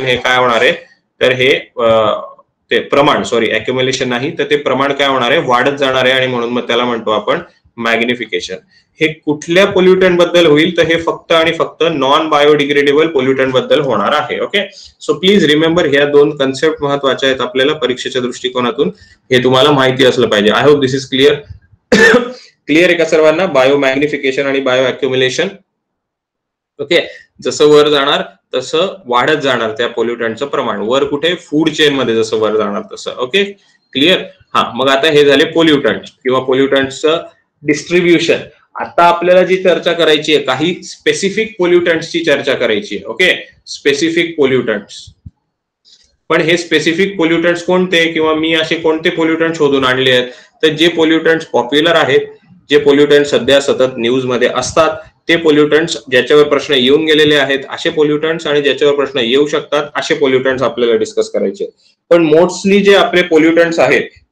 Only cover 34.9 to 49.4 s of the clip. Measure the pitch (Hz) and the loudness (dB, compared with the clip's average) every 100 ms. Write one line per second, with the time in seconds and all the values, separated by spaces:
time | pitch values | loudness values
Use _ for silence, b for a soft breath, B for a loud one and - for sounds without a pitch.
34.9 | 135 160 147 143 135 156 160 165 143 110 | 0 2 4 4 4 2 2 2 2 0
35.9 | 95 - - 127 131 131 131 139 135 131 | -2 -6 -10 -4 -2 0 0 2 0 -2
36.9 | - 151 165 - B B _ 147 147 - | -2 -2 -2 -6 B B _ -4 -4 -2
37.9 | 175 175 165 - 117 - b b - - | 0 2 2 2 -2 -4 b b -12 -6
38.9 | - 175 170 180 180 180 190 185 165 175 | 2 2 2 2 2 4 2 0 0 0
39.9 | 165 156 156 151 143 135 127 160 175 - | 0 2 0 0 0 0 -2 -4 -4 -10
40.9 | - 156 147 196 196 220 - 175 175 175 | -6 -4 -2 -2 -4 -6 -4 0 2 2
41.9 | 160 156 170 165 135 131 123 117 107 104 | -2 -4 -4 0 0 -2 -2 -2 -2 -4
42.9 | 98 - 117 180 120 - _ - - - | -10 -10 -2 0 0 -8 _ -18 -6 -2
43.9 | 139 165 165 165 165 135 127 120 104 101 | 0 -2 -2 -4 0 0 0 -2 -6 -8
44.9 | - - _ - - _ _ _ _ b | -20 -20 _ -20 -20 _ _ _ _ b
45.9 | b b _ - 165 160 170 - 160 156 | b b _ -4 -2 0 -2 0 -2 0
46.9 | 165 196 196 165 170 170 175 - 185 180 | 0 -2 -2 -2 0 0 -2 -2 0 0
47.9 | 170 165 160 156 156 160 160 160 165 165 | 0 0 0 -2 -2 0 -2 -2 -2 -2
48.9 | 160 175 170 160 160 | -2 -2 -2 -2 -2